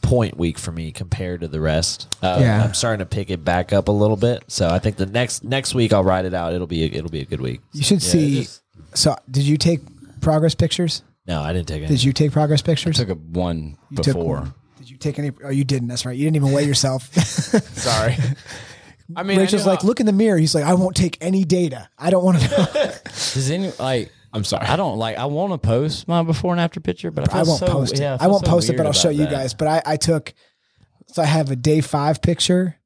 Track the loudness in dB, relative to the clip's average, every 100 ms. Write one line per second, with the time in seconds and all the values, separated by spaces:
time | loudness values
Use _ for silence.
0 | 2 2 2 0 -4 -2 -8 -8 -10 -10
1 | -8 -6 -4 -6 -6 -2 0 0 0 -6
2 | -10 -4 0 2 4 4 2 0 -2 -2
3 | -4 -4 -4 -4 0 -2 2 0 2 2
4 | 2 2 0 0 -6 -2 0 2 0 -2
5 | -4 -2 -4 -6 -4 -4 -2 0 2 4
6 | 4 2 0 -4 -4 -4 -4 -2 -2 -2
7 | -6 -8 -6 -6 -6 -8 _ -4 2 2
8 | 2 2 2 0 -4 -12 _ _ -10 -2
9 | 0 -2 -4 -2 2 2 2 0 -4 -20
10 | -20 -4 0 2 2 2 -2 0 -2 -4
11 | _ _ -6 -4 -2 -4 -4 -6 -2 2
12 | 2 2 0 2 2 0 0 -2 0 -2
13 | -2 -6 -6 -4 -2 -4 -6 -14 _ -2
14 | -2 0 -2 -4 -6 -12 _ _ -20 -8
15 | -8 -4 -6 -8 -4 -2 0 -2 -2 -6
16 | -6 -2 0 2 2 2 2 2 0 -2
17 | -2 0 0 -2 2 0 0 -6 0 2
18 | 2 0 -2 -4 -10 -18 -18 -20 -20 _
19 | _ -8 0 2 4 2 2 2 2 2
20 | 2 4 4 4 4 2 2 2 2 2
21 | 0 0 -2 0 2 2 2 -2 -16 _
22 | 2 4 4 4 4 4 2 0 -2 -4
23 | -14 -8 -6 -2 -2 -2 -4 -4 -2 -2
24 | -4 _ _ -6 -4 -2 0 0 0 -2
25 | -4 -4 -4 -2 -4 -2 0 0 0 -4
26 | -2 0 0 0 0 0 -2 -2 -6 -6
27 | -6 -2 0 2 2 2 2 0 0 -2
28 | -2 0 2 4 4 2 2 0 2 2
29 | 2 2 0 0 -4 -2 0 0 0 -2
30 | 0 0 -2 _ _ _ _ _ _ _
31 | _ -2 0 2 0 -2 2 2 2 0
32 | 0 0 0 0 2 2 0 -6